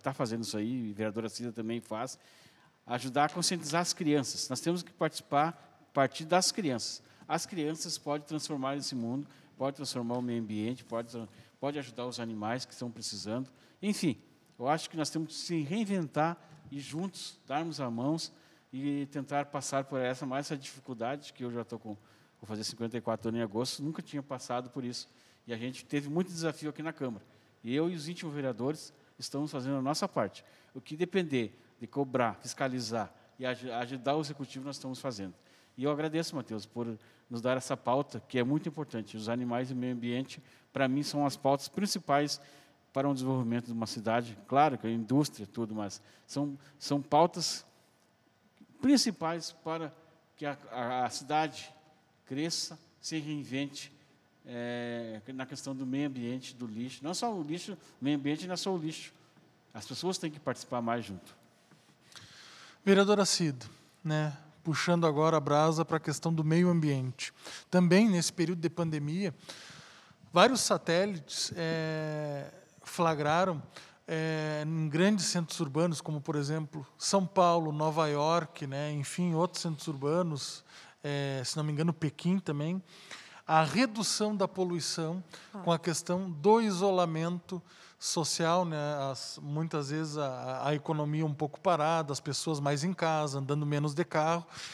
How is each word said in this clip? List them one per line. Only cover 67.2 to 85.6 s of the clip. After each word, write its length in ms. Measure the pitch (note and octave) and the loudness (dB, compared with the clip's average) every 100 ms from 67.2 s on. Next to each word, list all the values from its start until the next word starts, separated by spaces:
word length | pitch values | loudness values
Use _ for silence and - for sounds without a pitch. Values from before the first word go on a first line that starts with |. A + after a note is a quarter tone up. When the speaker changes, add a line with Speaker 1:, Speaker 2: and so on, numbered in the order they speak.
| - - - - - | -10 -12 -14 -16 2
Speaker 2:
Também, 380 | F3+ F3 F#3 A3+ | 6 8 8 8
nesse 240 | F3 - | 6 2
período 280 | - E3 F3 | 0 0 0
de 100 | D#3+ | -2
pandemia, 640 | - E3 D3+ D3 F3+ F#3+ - - - - - - - - - - | 0 -2 0 -2 -2 -2 -4 -12 -18 -18 -18 -20 -20 -20 -20 2
vários 300 | F3 A#3 B3+ | 8 8 8
satélites, 880 | - F#3 - E3+ G#3 F3 - - - | 2 2 4 4 2 -2 -6 -6 -4
é, 960 | F3 E3 E3 D#3+ D#3 D#3 D3+ D3 C#3+ C#3+ - - - | -2 -2 -2 -2 -2 -4 -4 -4 -6 -10 -16 -20 -20
flagraram 800 | - - E3+ D3+ D3 E3 F#3 D3 - - - - - | -8 0 2 4 4 4 4 0 -6 -16 -20 -16 -4
É, 580 | D#3+ D#3+ D#3 D#3 D3+ D3+ | -2 0 0 -2 -2 -2
em 220 | D#3+ D#3 | 0 2
grandes 380 | D#3 G3 G#3+ - | 6 6 6 2
centros 340 | F3 D#3+ - | 0 -2 -2
urbanos, 400 | D3+ C#3+ F3 D3 | 0 2 2 0
como, 200 | - D3+ | -4 -4
por 140 | C#3+ | -2
exemplo, 500 | D3+ C#3+ D#3 D3+ D#3 C3 - | 0 0 -2 -4 -8 -12 -6
São 260 | - G3 | 2 4
Paulo, 460 | F3+ F#3+ F3 E3+ D#3 | 4 6 6 6 2
Nova 380 | D3+ D#3 D#3 D3+ | 2 2 4 4
York, 580 | D3 D3+ E3+ D#3 - C#3 | 4 4 4 2 -4 -6
né, 240 | C#3 D3+ | -2 -2
enfim, 440 | D3 C3+ - F3+ | -2 -2 0 2
outros 280 | D#3+ F3 - | 4 2 0
centros 240 | E3+ D3+ E3 | -4 -4 -6
urbanos, 800 | C#3 C#3+ E3+ F3 C#3+ - - - - - - | -2 0 2 2 -2 -6 -10 -16 -20 -20 -10
é, 360 | C#3+ C#3+ C#3 C3+ | -4 -2 -2 -2
se 120 | B2 D#3 | -4 -2
não 60 | |
me 80 | D3+ | -2
engano, 220 | D3 E3 | 0 0
Pequim 480 | D#3 D3+ - F3 F#3+ | 0 -2 0 2 2
também, 420 | - D3 D#3 F#3+ - - - - - - - | 0 -2 -2 -4 -8 -16 -18 -18 -18 -12 2
a 160 | D#3+ | 4
redução 720 | D3+ F#3 C4 A3 F#3 - G#3+ | 6 4 2 2 -2 0 0
da 140 | G3+ F#3+ | 2 0
poluição 760 | F#3 F3+ F3 - - D#3+ F#3 - - - | 0 0 0 -2 -2 -2 -4 -8 -16 -16
Speaker 3:
Ah. 60 | G3+ | -2